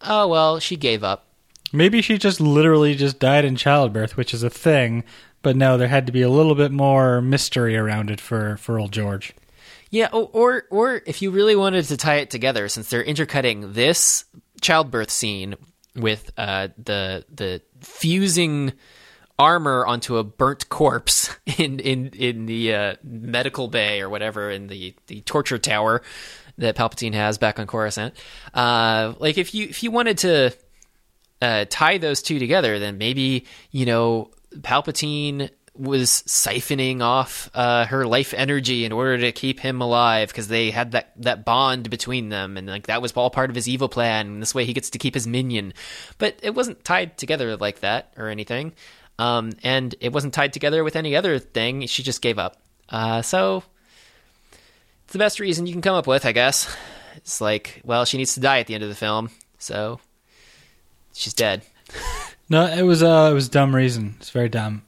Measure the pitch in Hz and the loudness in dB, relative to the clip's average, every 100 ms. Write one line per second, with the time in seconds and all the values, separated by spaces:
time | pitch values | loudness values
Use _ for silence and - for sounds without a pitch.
0 | 202 214 196 160 156 160 - 170 135 110 | -2 2 4 4 4 2 -4 -2 -2 0
1 | 98 98 _ _ _ _ - 147 185 226 | -2 -4 _ _ _ _ -4 4 6 4
2 | 214 208 202 180 151 147 160 156 147 139 | 2 2 2 2 4 6 6 6 6 4
3 | 139 131 131 143 139 127 143 143 123 107 | 0 2 4 4 4 2 4 4 4 0
4 | 110 - 120 117 117 - 160 147 120 117 | -2 -2 -4 -2 -4 0 4 4 4 -2
5 | - - - _ 139 131 135 127 123 139 | -6 -16 -20 _ 0 4 4 4 4 2
6 | 127 127 123 139 160 143 143 139 139 135 | 2 2 4 6 6 4 2 4 4 6
7 | 131 123 127 135 - 127 117 110 107 107 | 6 4 2 2 0 0 2 2 0 0
8 | 104 104 - 113 107 104 - 113 101 107 | -2 -6 -4 -2 -2 -4 -4 -4 -2 -4
9 | 101 98 - - _ _ - - _ 214 | -4 -4 -8 -18 _ _ -20 -20 _ 0
10 | 220 226 220 220 240 247 - 202 247 233 | 0 0 -2 2 2 2 -2 0 0 -2
11 | 160 - 196 190 214 208 196 185 147 143 | -6 -4 -2 2 4 4 4 2 0 -2
12 | 156 147 135 123 127 113 101 113 107 120 | 2 0 0 -2 0 0 -2 -6 -4 -2
13 | 135 147 147 143 127 104 98 104 135 175 | -2 -2 -2 0 0 -2 -6 0 2 4
14 | - - - - _ - - 160 143 117 | 2 0 -4 -20 _ -6 2 2 2 -2
15 | 107 - 110 98 95 98 - _ _ 120 | -2 -4 -4 -4 -8 -12 -18 _ _ -4
16 | 113 107 - - 104 95 95 - 113 101 | -2 -2 -8 -8 -4 -4 -6 -8 -6 -4
17 | 95 92 - 151 95 90 - 123 - - | -4 -8 -12 -8 -6 -6 -12 _ -20 -4
18 | 160 185 196 170 165 147 139 - _ - | 0 2 2 2 0 0 -2 -6 _ -20
19 | - _ _ - 151 175 147 127 120 120 | -20 _ _ 4 4 4 2 0 0 -2
20 | - 117 107 - 135 139 - - 147 123 | -2 -2 -4 0 0 0 -8 2 2 2
21 | - - - - - - 151 135 135 131 | 0 0 -2 -6 -6 -2 -2 -2 -2 -2
22 | 131 - 123 113 110 113 113 104 101 - | -4 -4 -4 -4 -6 -2 0 0 -2 -6
23 | 139 113 117 120 131 143 120 120 104 104 | -12 -12 -4 -2 -2 -4 -4 0 0 -2
24 | 95 104 107 107 104 98 98 95 92 - | -4 -6 -6 -4 -6 -8 -10 -12 -14 -16
25 | - 104 - 151 - 117 - 107 110 120 | -18 -14 -4 -4 -2 -4 0 2 2 0
26 | - - - - - - 117 110 113 - | -4 -16 -18 -20 -20 -4 -2 0 -2 -2
27 | 113 104 107 107 110 107 104 113 107 104 | -4 -2 -2 0 0 0 -6 -4 -4 -4
28 | 110 - - - - 123 120 117 113 110 | -8 -10 -20 -20 -8 0 2 4 2 2
29 | 110 - 156 156 175 214 208 - 233 233 | -2 -2 -2 -2 -4 -6 -8 -6 -2 0
30 | 233 185 185 151 127 - _ _ _ _ | 0 0 2 4 4 0 _ _ _ _
31 | _ _ _ _ 123 107 104 - 160 190 | _ _ _ _ -2 0 -2 0 2 2
32 | 156 139 - 147 123 180 123 104 101 98 | -2 -2 -2 -4 0 2 2 0 -4 -4
33 | 113 135 131 127 - - _ 135 120 117 | -4 0 -2 -2 -6 -20 _ -2 0 2
34 | 117 113 104 _ _ 143 - 139 156 - | 2 0 -4 _ _ -16 -2 0 0 -6
35 | 151 147 147 139 139 - _ - 131 135 | -4 -4 -4 -6 -8 -12 _ -10 -2 0
36 | 123 - - - - 120 - 139 131 127 | 2 0 -2 -2 -2 -4 -4 -2 -2 0
37 | 120 131 127 - - 123 120 120 110 135 | 0 2 0 -8 -8 -2 2 2 0 -2
38 | 120 123 139 - 135 143 127 123 113 113 | 2 0 0 -2 -2 -2 -2 -2 -2 -2
39 | 131 123 120 - 135 131 135 127 120 120 | 0 0 0 -2 -6 -4 -6 -4 0 4
40 | 117 110 104 - 104 117 110 113 120 120 | 4 2 0 -6 -4 -2 0 -2 -2 -4
41 | - - 123 110 113 123 135 127 113 117 | -6 -6 -4 -2 0 2 2 -2 -6 -8
42 | 123 127 107 101 95 98 95 98 104 117 | -6 -6 -6 -6 -8 -10 -10 -10 -4 -4
43 | 120 123 123 131 131 120 117 127 131 123 | -2 -2 0 0 -2 -4 -4 -2 -2 -2
44 | 117 110 104 104 107 131 120 113 - - | -2 -2 -4 -6 -4 -2 -2 -4 -8 -6
45 | 135 131 113 123 131 113 98 - - - | -4 -4 -4 -2 -2 -4 -6 -12 -18 -18
46 | - - 214 - 214 247 240 - - 180 | -18 -4 -4 -4 -6 -4 -4 -6 -2 -2
47 | 175 - 131 151 117 104 104 - 98 120 | -2 -8 -4 -2 -2 -2 -4 -2 -2 -4
48 | - - 110 107 104 120 160 - - - | -6 -12 -10 -8 -8 -8 -8 -14 -20 -20
49 | _ - 120 117 113 107 127 131 127 - | _ -4 0 0 -2 -6 -2 -2 -2 -6
50 | 123 143 139 151 143 - 147 160 156 160 | -4 -4 -2 0 -2 0 0 0 0 -4
51 | 156 147 190 135 - 117 117 135 123 - | 0 0 0 -2 -2 -4 -2 -4 -6 -6
52 | 131 - 120 101 90 - _ _ _ 113 | -4 -2 -2 -2 -4 -8 _ _ _ -4
53 | 113 113 - 185 190 190 - _ _ _ | -2 -2 0 0 0 -2 -6 _ _ _
54 | _ _ _ _ _ - _ _ _ _ | _ _ _ _ _ -20 _ _ _ _
55 | _ 190 208 208 196 165 175 175 190 185 | _ 0 0 0 -4 -2 -4 -2 0 0
56 | 131 135 127 113 127 - - - - - | 2 0 2 2 2 0 -4 -10 -16 -20
57 | - 151 - - 107 107 - - 123 120 | -20 -20 -12 -4 -2 -2 -4 -14 -2 0
58 | 120 131 131 131 135 135 113 107 104 101 | 0 0 -2 0 2 2 0 -6 -8 -6
59 | 107 110 113 - _ _ - 104 107 120 | -2 -2 -4 -12 _ _ -8 -6 -6 -8
60 | _ _ _ _ _ _ _ _ _ _ | _ _ _ _ _ _ _ _ _ _
61 | _ - - - 110 98 - _ - - | _ -12 -6 0 0 -2 -8 _ -18 -10
62 | - - - - - 156 175 170 180 160 | -8 -8 -12 -16 2 4 4 4 4 6
63 | 165 160 156 143 127 147 135 131 127 117 | 8 8 8 4 2 4 4 4 2 0
64 | 104 110 - 123 120 113 107 107 | -6 -10 -6 -2 0 -2 -4 -6